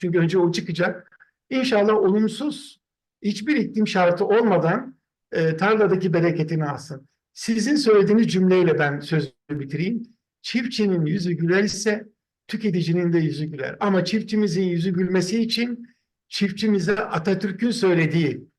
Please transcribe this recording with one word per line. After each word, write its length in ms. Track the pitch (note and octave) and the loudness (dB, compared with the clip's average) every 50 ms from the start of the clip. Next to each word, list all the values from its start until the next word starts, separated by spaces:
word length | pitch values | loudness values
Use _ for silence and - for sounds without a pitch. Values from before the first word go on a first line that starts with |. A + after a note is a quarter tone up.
çünkü 180 | F#3 F3 E3 F3 | -4 0 2 2
önce 180 | E3 E3 F3+ | 2 2 2
o 140 | F#3+ F3 E3+ | 2 2 2
çıkacak, 580 | E3+ - - - E3 E3+ F3 F#3 F3+ - - _ _ _ _ _ _ _ _ - C4 | 0 -2 -4 -4 -4 -2 -2 -2 -4 -6 -12 _ _ _ _ _ _ _ _ -6 -4
İnşallah 400 | C4 B3+ - A3+ G#3 G3+ A3 A3 | -2 0 2 2 2 4 4 4
olumsuz 880 | G#3+ F#3+ F#3 G3 G#3+ A3 G#3+ - - C#4+ D4 - - - - - _ _ _ _ _ _ _ _ _ | 4 4 4 4 4 2 0 -2 -4 -6 -6 -6 -8 -12 -20 -20 _ _ _ _ _ _ _ _ _
hiçbir 340 | - G3+ G#3 - G#3+ D4+ D4+ | -6 -6 -4 -4 -2 -2 0
iklim 320 | B3 G3 - - G#3+ G#3+ | 0 -2 -2 -2 -2 0
şartı 380 | - - F#3+ F3+ F3 F3 F3+ G3+ | 0 2 2 2 2 2 2 2
olmadan, 680 | F#3+ G3+ A#3 A#3 G#3+ F#3 E3 D#3+ E3 F#3 B3 - - - _ _ _ _ _ _ _ | 2 2 2 4 2 2 2 2 0 0 -2 -4 -8 -16 _ _ _ _ _ _ _
e, 260 | - - D#3+ D#3+ D#3+ | -4 -2 0 0 0
tarladaki 560 | D#3+ F#3+ G#3 A3 G#3+ G#3 F#3 F#3+ F#3 F#3 F#3 D#3+ | 0 0 2 2 4 2 2 2 2 0 0 2
bereketini 520 | E3+ E3+ E3+ D#3+ E3+ D#3 - E3 D#3+ D#3 | 2 2 2 2 0 -2 -2 -2 -2 -2
alsın. 420 | C#3+ C#3 - - - C3 C3+ - _ _ _ _ _ _ | -4 -6 -8 -12 -14 -16 -16 -18 _ _ _ _ _ _
Sizin 420 | - - - A3+ A3 G3+ C4 D4 | -8 -4 -2 -2 0 0 2 0
söylediğiniz 520 | D4+ - A3+ G#3+ G3+ G3 - G#3 A3+ A3 | 2 4 4 6 6 6 6 4 4 4
cümleyle 520 | D#3+ E3 F#3+ F#3 F#3 F#3 F#3 F3 E3 D3 - | 2 2 2 4 4 4 4 4 4 2 2
ben 200 | D3 C#3+ C#3+ C#3+ | 0 0 -2 -4
sözümü 320 | C#3+ - E3 D#3 C#3+ - - _ _ - | -4 -2 -2 -2 -2 -4 -8 _ _ -10
bitireyim. 540 | D3 D3 C3+ - - C#3+ E3+ G3 A#3+ A3+ - - _ _ _ _ _ _ | -8 -8 -8 -6 -6 -4 -4 -4 -4 -6 -8 -12 _ _ _ _ _ _
"Çiftçinin 640 | - - - B3 A#3+ - - - G#3+ G3 F#3 E3+ D#3 | -10 -6 -4 -4 -4 -4 -2 0 0 2 2 2 0
yüzü 260 | D3+ E3+ G3+ F3 F3+ E3+ | 0 0 -2 -2 -2 -2
güler 300 | D#3 E3 E3+ F#3 G3 G#3 | -2 0 0 2 2 2
ise 440 | G#3 - - - A3 G#3 G#3 - - _ _ _ _ _ _ _ | 0 -2 -4 -2 -2 -2 -4 -6 -12 _ _ _ _ _ _ _
tüketicinin 680 | - A3 G#3+ A3 G#3 E3 F3+ D#3+ E3 E3+ F3 F3 E3+ E3+ | -10 -6 -4 -2 -2 0 0 0 0 0 0 0 2 2
de 40 | |
yüzü 280 | E3+ D#3+ D3+ C3+ D3 D3+ | 2 0 0 -2 -4 -6
güler." 300 | D#3 D#3 - E3+ - - - | -8 -8 -8 -8 -8 -6 -4
Ama 260 | G#3 G3+ F#3+ F3+ F3 | -2 0 2 0 0
çiftçimizin 580 | - A3 A3 - - G#3+ G#3+ G#3 G3 D#3+ F#3 F#3+ | 0 -2 -4 -2 -2 0 0 0 0 0 0 0
yüzü 300 | F3+ F3 E3+ E3 G3 F3+ | 0 0 -2 -2 -2 -2
gülmesi 480 | F3 F#3 F3+ F#3 F#3 F3 F3+ A3 A#3 | -2 0 0 0 0 0 0 0 -2
için 460 | A3 A3+ - A3+ A#3+ B3 A#3+ - - - _ _ _ _ _ _ _ _ | -2 -2 -2 -2 -2 -4 -6 -8 -12 -18 _ _ _ _ _ _ _ _
çiftçimize 640 | - - G3+ F#3+ - - A3 G#3+ G#3 G3 D#3+ G3+ G3+ | -4 -2 -2 -2 -2 -2 0 0 0 2 2 0 -2
Atatürk'ün 760 | G3 - - - D#3+ D#3+ G#3 F#3+ F#3+ G#3+ G3 F#3 - A#3 A#3+ | -2 -2 -4 -4 -4 -2 -2 -2 -2 -2 -4 -4 -4 -2 -2
söylediği 760 | G#3+ - G3+ F#3 F3 E3 D#3+ D3+ D3 E3+ D#3+ C3+ - - - - _ | 0 0 2 2 4 4 2 2 2 0 0 0 -2 -6 -10 -18 _